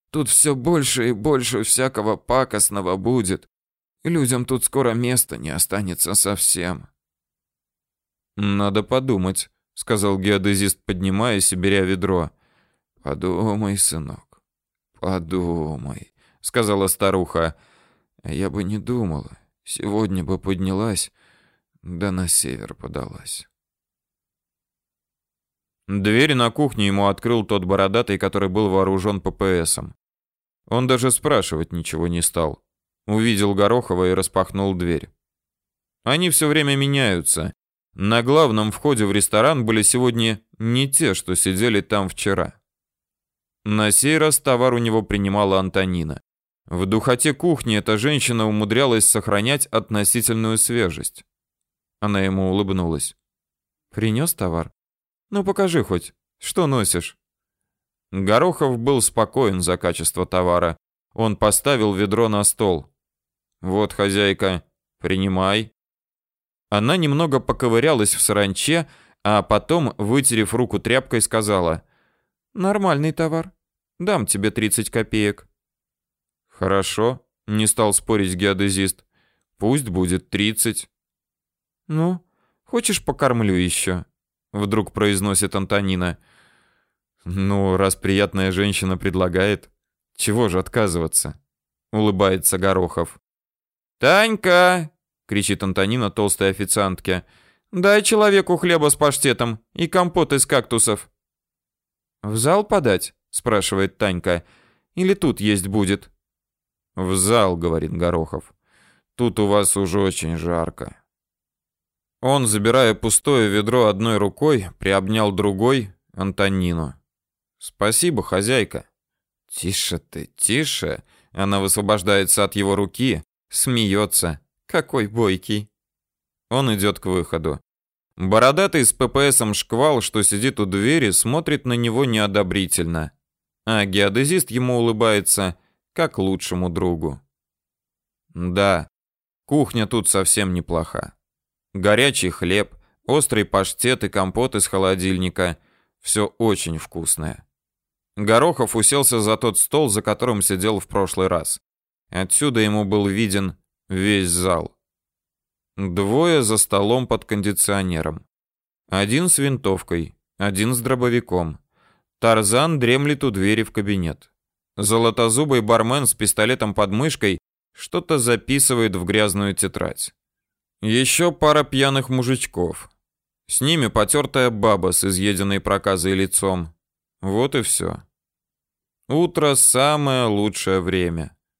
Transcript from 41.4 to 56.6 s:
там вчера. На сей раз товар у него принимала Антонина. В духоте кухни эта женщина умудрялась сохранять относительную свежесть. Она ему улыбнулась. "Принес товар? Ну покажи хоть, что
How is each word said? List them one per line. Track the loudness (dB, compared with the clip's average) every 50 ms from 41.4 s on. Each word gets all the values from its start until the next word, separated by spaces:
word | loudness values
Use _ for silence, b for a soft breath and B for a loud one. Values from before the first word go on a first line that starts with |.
| 0 0 0 0 0 2 2 0
там | 0 0 -2 -2 -2 -4
вчера. | -6 -6 -4 -2 -2 -2 -2 -6 -8 _ _ _ _ _ _ _ _ _ _ _ _ _ _ _ _ _ _ _ _ _ _
На | -4 -2 0 2 2
сей | 2 2 2 2 2 2
раз | 2 2 0 0
товар | 0 0 2 2 2 2 2
у | 0
него | 0 0 0 0 -2
принимала | 0 -2 -2 0 0 0 2 2 2 2 2
Антонина. | 0 0 -2 -2 -2 0 -2 -2 -4 -4 -8 -10 -14 _ _ _ _ _ _ _ _
В | -10 -4 -4 -2
духоте | 0 0 0 2 2 0 2 2 0 -2
кухни | 0 0 0 0 0 -2 -2 -2 -2
эта | 0 0 -2 0
женщина | 0 0 0 0 0 0 0 0 0 0
умудрялась | 0 0 0 0 0 2 2 2 2 2 4 2
сохранять | 2 2 0 0 -2 0 0 0 0 -2 -2 -2
относительную | -2 -4 -2 -2 -2 0 0 0 0 0 0 0 0 0 0 0 0 0
свежесть. | 0 0 0 0 0 0 -2 -6 -8 -10 -12 -12 -20 _ _ _ _ _ _ _ _ _ _ _ _ _ _ _
Она | -4 -2 0 0
ему | 0 0 0 0 0 0
улыбнулась. | 0 0 0 0 -2 -2 -2 -2 -2 -4 -4 -8 -10 _ _ _ _ _ _ _ _ _ _ _ _ _ _ _
"Принес | _ -4 -2 0 0 0 -2 -4 -4
товар? | -4 -4 -4 -2 -4 -6 -6 -10 _ _ _ _ _ _ _ _ _ _ _
Ну | -4 -4 -2
покажи | -2 0 0 0 0 2 0 0
хоть, | 0 -2 -4 -4 -6 -16 _ _ _ _ _
что | -14 -6 -2 0